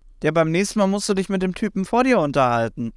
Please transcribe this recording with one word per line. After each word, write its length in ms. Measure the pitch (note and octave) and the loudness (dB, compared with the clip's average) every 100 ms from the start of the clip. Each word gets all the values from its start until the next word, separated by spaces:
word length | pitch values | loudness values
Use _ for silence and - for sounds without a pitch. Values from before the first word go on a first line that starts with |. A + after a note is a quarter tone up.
| - - | -20 -6
Ja, 80 | D3+ | -2
beim 200 | D#3+ D#3+ | 0 2
nächsten 260 | E3 G3+ G#3+ | 2 0 0
Mal 80 | F#3+ | 0
musst 220 | G3+ - | 0 -2
du 40 | G3 | -2
dich 140 | F#3+ | -2
mit 120 | F#3+ | -2
dem 140 | F#3 - | -2 -4
Typen 300 | G#3+ F#3+ F#3+ | -4 -4 -2
vor 180 | A#3 | 0
dir 160 | C4 A#3 | 2 2
unterhalten. 720 | D3 C#3+ B2+ A#2+ A2+ - A#2 | 2 2 2 2 -2 -4 -10